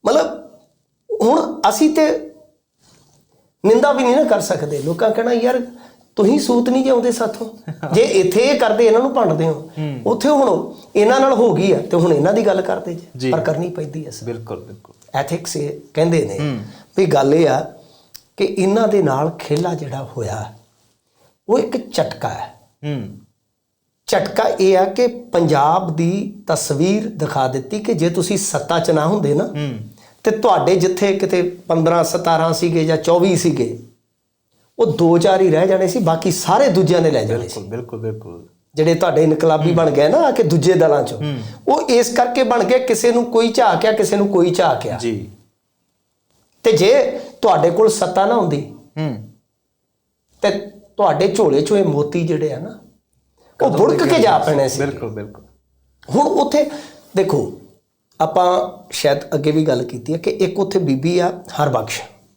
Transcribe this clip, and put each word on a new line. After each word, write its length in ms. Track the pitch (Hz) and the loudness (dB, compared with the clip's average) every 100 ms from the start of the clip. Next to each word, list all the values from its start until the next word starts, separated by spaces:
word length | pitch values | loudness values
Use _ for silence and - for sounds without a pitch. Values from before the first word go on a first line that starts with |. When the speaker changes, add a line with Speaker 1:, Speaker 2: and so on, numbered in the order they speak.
| - | 2
Speaker 1:
ਮਤਲਬ 460 | 294 - - - _ _ _ _ _ _ 453 | 0 0 -8 -18 _ _ _ _ _ _ 0
ਹੁਣ 400 | 220 302 - - 202 | 2 2 0 -2 -2
ਅਸੀਂ 260 | 208 311 320 | 2 2 2
ਤੇ 280 | 302 - - - _ _ _ _ _ _ _ _ _ _ _ _ 196 | 0 0 -8 -20 _ _ _ _ _ _ _ _ _ _ _ _ 2
ਨਿੰਦਾ 260 | 233 285 | 4 4
ਵੀ 120 | 262 | 2
ਨਹੀਂ 120 | 247 262 | 2 2
ਨਾ 80 | |
ਕਰ 160 | 269 208 | 2 0
ਸਕਦੇ। 420 | - 175 147 143 | -2 -4 -4 -4
ਲੋਕਾਂ 280 | 143 170 220 | -4 -2 0
ਕਹਿਣਾ, 240 | 220 233 | 0 0
"ਯਾਰ 280 | 240 240 254 240 - - _ _ - | 0 0 -2 -4 -14 -20 _ _ 0
ਤੁਸੀਂ 240 | 202 285 | 2 2
ਸੂਤ 300 | - 240 240 | 2 0 2
ਨਹੀਂ 140 | 262 | 0
ਜਿਉਂਦੇ 280 | 262 247 240 | 2 2 0
ਸਾਥੋਂ।" 600 | 233 220 - 226 - - | -2 -4 -6 -12 -12 -14
Speaker 2:
<laughs> 220 | - 147 | -12 -2
Speaker 1:
ਜੇ 80 | 175 | 2
ਇੱਥੇ 380 | 226 190 180 202 | 4 2 2 2
ਇਹ 200 | 262 285 | 2 2
ਕਰਦੇ, 260 | 226 214 233 | 2 4 4
ਇਹਨਾਂ 160 | 226 | 4
ਨੂੰ 120 | 262 | 2
ਭੰਡਦੇ 340 | 269 175 156 160 | 0 0 0 -2
ਹੋ। 220 | 147 - - | -4 -10 -8
Speaker 2:
ਹੂੰ। 200 | 151 131 113 | -8 -4 -4
Speaker 1:
ਉੱਥੇ 240 | - 285 | 0 2
ਹੁਣ 440 | 285 254 185 - - - 190 | 4 2 0 -4 -14 -4 2
ਇਹਨਾਂ 240 | 208 269 | 4 4
ਨਾਲ 140 | 269 | 4
ਹੋ 200 | 233 233 | 4 2
ਗਈ 180 | 160 190 | 2 2
ਆ 60 | 156 | 0
ਤੇ 200 | - 185 | 0 2
ਹੁਣ 160 | 170 | 2
ਇਹਨਾਂ 200 | 147 160 | 2 2
ਦੀ 120 | 220 208 | 2 2
ਗੱਲ 160 | 190 | 0
ਕਰਦੇ 320 | 190 185 180 | -2 -6 -6
ਜੇ। 80 | 165 - 123 | -12 -14 -6
Speaker 2:
ਜੀ। 140 | 131 | -2
Speaker 1:
ਪਰ 80 | 160 | -2
ਕਰਨੀ 300 | 156 156 175 | -2 -4 -6
ਪੈਂਦੀ 360 | 175 151 156 147 | -8 -10 -12 -14
ਹੈ 60 | |
ਸਰ। 140 | - 117 | -14 -12
Speaker 2:
ਬਿਲਕੁਲ, 340 | 117 113 98 | -12 -12 -14
ਬਿਲਕੁਲ। 600 | - 104 _ _ _ 139 | -14 -20 _ _ _ -8
Speaker 1:
ਐਥਿਕਸ 380 | 139 165 - 156 | -6 -8 -8 -8
ਇਹ 220 | 147 - - | -8 -10 -8
ਕਹਿੰਦੇ 320 | - 165 165 104 | -2 0 0 -2
ਨੇ 140 | 98 | -4
Speaker 2:
ਹੂੰ। 200 | 147 120 107 - - - | -6 -6 -10 -18 -8 -2
Speaker 1:
ਵੀ 80 | 180 | 2
ਗੱਲ 280 | 143 135 | 2 4
ਇਹ 160 | 156 156 | 4 4
ਆ 240 | 131 - - - _ _ - _ - | 0 -4 -14 -20 _ _ -20 _ -6
ਕਿ 80 | 196 | -4
ਇਹਨਾਂ 420 | 196 190 214 214 | 0 0 2 2
ਦੇ 140 | 202 | 2
ਨਾਲ 280 | 156 131 156 165 | 0 0 -4 -6
ਖੇਲਾ 340 | - 151 175 | -4 -2 -2
ਜਿਹੜਾ 360 | 160 139 135 131 131 | -6 -8 -10 -10 -10
ਹੋਇਆ, 360 | 110 107 104 - _ _ _ _ _ _ _ _ - | -8 -8 -10 -16 _ _ _ _ _ _ _ _ -2
ਉਹ 100 | 233 | -2
ਇੱਕ 340 | - 247 - | 0 -6 -4
ਝਟਕਾ 360 | - - - - | -4 -4 -6 -8
ਹੈ। 240 | - - - _ _ 147 | -8 -14 -16 _ _ -8
Speaker 2:
ਹੂੰ। 320 | 139 101 - _ _ _ _ _ _ _ _ - | -8 -10 -16 _ _ _ _ _ _ _ _ -4
Speaker 1:
ਝਟਕਾ 360 | 196 196 - | -2 -2 -2
ਇਹ 340 | 226 - 190 185 | -2 2 2 4
ਆ 80 | 196 | 2
ਕਿ 220 | 220 247 | 0 -2
ਪੰਜਾਬ 880 | - - 175 165 147 147 175 180 156 | -2 -4 0 2 2 2 0 -2 -2
ਦੀ 480 | 170 196 208 - - | -2 -2 -6 -10 -6
ਤਸਵੀਰ 600 | 156 - 139 151 208 208 | -4 -2 0 0 0 -4
ਦਿਖਾ 380 | - 151 139 131 | -6 -4 -2 -2
ਦਿੱਤੀ 320 | 131 - 208 | -2 -6 -6
ਕਿ 140 | 208 | -4
ਜੇ 160 | 180 170 | 0 0
ਤੁਸੀਂ 280 | 170 175 196 | -2 -2 -2
ਸੱਤਾ 420 | - 147 - 170 | -2 -6 -2 -2
'ਚ 120 | 165 | 0
ਨਾ 160 | 156 156 | 0 0
ਹੁੰਦੇ 260 | 208 147 | 0 0
ਨਾ, 140 | 147 240 | -2 -2
Speaker 2:
ਹੂੰ। 260 | 147 143 113 110 - - _ | -6 -8 -8 -14 -18 -20 _
Speaker 1:
ਤੇ 80 | 220 | -2
ਤੁਹਾਡੇ 440 | 214 220 180 - 185 | 0 2 2 2 2
ਜਿੱਥੇ 380 | 185 185 202 | 2 0 0
ਕਿਤੇ 440 | 196 190 180 180 - - | 0 0 0 -2 -6 -2
ਪੰਦਰਾਂ, 360 | 165 165 170 | 0 2 2
ਸਤਾਰਾਂ 500 | 165 180 165 160 165 | 0 0 0 0 0
ਸੀਗੇ 320 | 160 175 165 160 | 0 0 0 0
ਜਾਂ 120 | 160 | 0
ਚੌਵੀ 380 | 170 175 190 175 | 2 2 4 2
ਸੀਗੇ, 440 | 175 139 117 117 - _ _ _ _ _ _ _ _ - | 0 0 -4 -6 -14 _ _ _ _ _ _ _ _ -2
ਉਹ 60 | 233 | 0
ਦੋ 320 | 147 165 170 | 2 4 4
ਚਾਰ 240 | 196 190 | 4 4
ਹੀ 80 | 190 | 4
ਰਹਿ 180 | 156 185 | 4 2
ਜਾਣੇ 200 | 190 185 | 2 0
ਸੀ, 120 | 240 | 0
ਬਾਕੀ 320 | 165 165 190 | 0 0 -2
ਸਾਰੇ 380 | 165 - 202 277 | -2 0 2 4
ਦੂਜਿਆਂ 320 | 180 160 175 | 4 2 2
ਨੇ 100 | 160 | 2
ਲੈ 120 | 131 | 0
ਜਾਣੇ 240 | 104 117 113 | -2 -4 -6
ਸੀ। 120 | 113 | -12
Speaker 2:
ਬਿਲਕੁਲ, 400 | 95 113 120 110 | -10 -10 -10 -10
ਬਿਲਕੁਲ, 0 | |
ਬਿਲਕੁਲ। 480 | 110 110 92 85 - _ _ - | -8 -10 -14 -20 -20 _ _ -2
Speaker 1:
ਜਿਹੜੇ 200 | 156 165 | 0 2
ਤੁਹਾਡੇ 280 | 180 151 | 2 2
ਇਨਕਲਾਬੀ 440 | 156 156 165 156 156 | 2 2 2 2 2
Speaker 2:
ਹੂੰ। 80 | 170 | 2
Speaker 1:
ਬਣ 140 | 160 | 2
ਗਏ 200 | 143 151 | 2 2
ਨਾ, 80 | 294 | 4
ਆ 140 | 302 | 2
ਕੇ 120 | 240 | 2
ਦੂਜੇ 300 | 180 165 160 | 2 2 4
ਦਲਾਂ 300 | 170 160 143 | 4 4 2
'ਚੋਂ, 140 | 123 - | -2 -6
Speaker 2:
ਹੂੰ। 180 | 147 131 110 - - | -6 -6 -10 -6 -2
Speaker 1:
ਉਹ 140 | 277 | -2
ਇਸ 320 | - 240 226 | 2 2 2
ਕਰਕੇ 300 | 254 247 254 | 0 0 0
ਬਣ 200 | 247 240 | 0 0
ਗਏ, 160 | 185 254 | 2 2
ਕਿਸੇ 320 | 254 226 240 | 2 0 2
ਨੂੰ 140 | 233 240 | 2 0
ਕੋਈ 280 | 233 233 | 0 0
ਝਾਕ 320 | 226 226 165 220 | 2 2 2 0
ਆ, 60 | |
ਕਿਸੇ 260 | 214 190 202 | 0 0 0
ਨੂੰ 100 | 202 | 2
ਕੋਈ 260 | 180 175 | 2 2
ਝਾਕ 340 | 175 170 123 110 | 2 0 0 -4
ਆ। 100 | 113 | -6
Speaker 2:
ਜੀ। 320 | 117 104 98 - _ _ _ _ _ _ _ _ _ _ _ _ | -4 -6 -10 -18 _ _ _ _ _ _ _ _ _ _ _ _
Speaker 1:
ਤੇ 80 | 226 | 2
ਜੇ 480 | 147 190 277 - - - - | 4 4 4 2 -4 -12 -2
ਤੁਹਾਡੇ 280 | 220 160 170 | 2 4 2
ਕੋਲ 200 | 175 220 | 4 2
ਸੱਤਾ 360 | 214 165 190 202 | 2 -2 0 2
ਨਾ 100 | 233 | 0
ਹੁੰਦੀ, 400 | 175 143 - - - 156 | 0 -4 -6 -16 -16 -8
Speaker 2:
ਹੂੰ। 320 | 156 107 110 _ _ _ _ _ _ _ _ _ _ _ | -6 -6 -14 _ _ _ _ _ _ _ _ _ _ _
Speaker 1:
ਤੇ 100 | 202 202 - - _ - | -2 -2 -10 -20 _ 0
ਤੁਹਾਡੇ 300 | 196 147 190 | 0 2 0
ਝੋਲੇ 340 | 202 175 139 | 2 2 2
'ਚੋਂ 160 | 156 208 | 2 0
ਇਹ 80 | 175 | 2
ਮੋਤੀ 420 | 143 147 175 165 | 0 -2 -2 -2
ਜਿਹੜੇ 260 | 151 151 | -2 -4
ਆ 60 | 131 | -6
ਨਾ, 200 | 202 - _ _ _ _ _ _ _ _ | -12 -16 _ _ _ _ _ _ _ _
ਉਹ 60 | 269 | 0
Speaker 2:
ਕਦੋਂ 100 | - | 2
Speaker 1:
ਬੁੜਕ 240 | 202 359 | 2 2
Speaker 2:
ਦੇ 60 | 294 | 2
Speaker 1:
ਕੇ 120 | 330 | 2
ਜਾ 180 | 214 156 | 4 2
Speaker 2:
ਗਏ? 60 | - | 0
Speaker 1:
ਪੈਣੇ 240 | 143 135 | 0 0
ਸੀ। 160 | 131 139 | -2 -6
Speaker 2:
ਬਿਲਕੁਲ, 240 | - 117 | -6 -10
ਬਿਲਕੁਲ। 340 | 107 104 - - _ _ _ _ _ - | -10 -14 -18 -20 _ _ _ _ _ -4
Speaker 1:
ਹੁਣ 180 | 233 294 | 0 0
ਉੱਥੇ 420 | 392 285 294 294 - - - _ 190 | 0 0 0 0 -6 -18 -20 _ -2
ਦੇਖੋ, 380 | 190 143 123 - - _ _ _ _ _ | 0 0 -2 -12 -20 _ _ _ _ _
ਆਪਾਂ 560 | 160 185 180 180 - - - | 0 2 2 0 -2 -10 -14
ਸ਼ਾਇਦ 260 | - 147 139 - | -2 0 0 -2
ਅੱਗੇ 180 | 151 151 | -2 0
ਵੀ 140 | 156 156 | 0 0
ਗੱਲ 180 | 123 | -2
ਕੀਤੀ 300 | 120 - - | -4 -10 -8
ਹੈ 40 | 165 | -4
ਕਿ 120 | - | -4
ਇੱਕ 300 | - 190 190 | -2 -2 -2
ਉੱਥੇ 200 | 190 190 | -2 0
ਬੀਬੀ 400 | 156 131 156 175 | 0 0 0 0
ਆ 100 | 175 | 0
ਹਰਬਖਸ਼। 720 | 180 - - 147 127 110 - - _ _ | -4 -10 -2 0 -2 -4 -10 -12 _ _